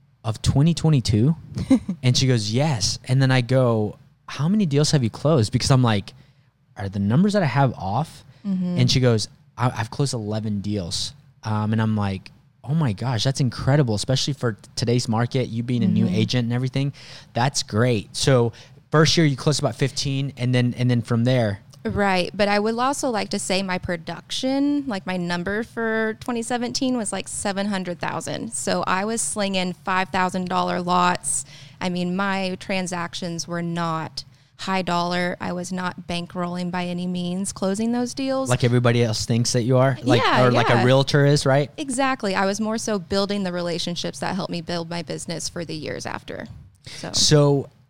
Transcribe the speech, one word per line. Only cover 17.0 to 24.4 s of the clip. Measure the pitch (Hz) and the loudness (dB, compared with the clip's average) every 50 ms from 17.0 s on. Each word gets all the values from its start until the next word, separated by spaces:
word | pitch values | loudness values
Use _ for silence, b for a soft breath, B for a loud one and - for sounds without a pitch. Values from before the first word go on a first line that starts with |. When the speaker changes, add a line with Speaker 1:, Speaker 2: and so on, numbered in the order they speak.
| B B B B B B | B B B B B B
Speaker 1:
That's | B 117 123 143 - - | B 0 0 0 0 -2
great." | - - 107 107 123 127 117 98 - - - | -4 -2 0 2 2 2 2 0 -2 -6 -6
So | - - 143 135 120 117 113 B B B B B B B _ | -2 2 4 4 4 4 2 B B B B B B B _
first | - 151 165 156 - | 4 4 6 6 6
year | 175 160 | 4 4
you | 143 131 | 2 2
closed | - - 156 139 - | 0 0 0 0 0
about | 139 120 110 | 0 -2 -2
fifteen, | - 139 127 - - - 143 135 135 143 135 - | 0 -2 -2 -2 -4 -4 -2 -2 -4 -4 -6 -4
and | - 123 127 127 | -2 0 2 2
then, | 123 123 123 - | 4 2 2 0
and | - 123 123 | 2 2 2
then | 120 120 | 2 2
from | 113 - 120 113 117 | 2 0 0 2 2
there. | 127 131 123 113 104 98 - - - - - - | 4 4 4 2 2 0 -4 -8 -16 -14 -8 -6
Speaker 2:
Right. | 220 196 202 202 196 185 185 - - | -2 0 0 2 2 2 0 0 -2
But | - 202 202 202 | 0 0 0 2
I | 208 208 | 2 2
would | 208 226 233 233 | 0 0 0 0
also | 254 269 285 - 302 262 | -2 -2 -2 -2 -2 -2
like | 220 196 202 - | -2 -2 -4 -4
to | 202 202 | -4 -4
say | - - 185 190 | -2 -2 -2 -2
my | 196 185 185 | -2 -2 -4
production, | - - - 175 165 165 175 165 170 - - - - | -4 -4 -4 -6 -6 -8 -10 -12 -12 -10 -10 -6 -4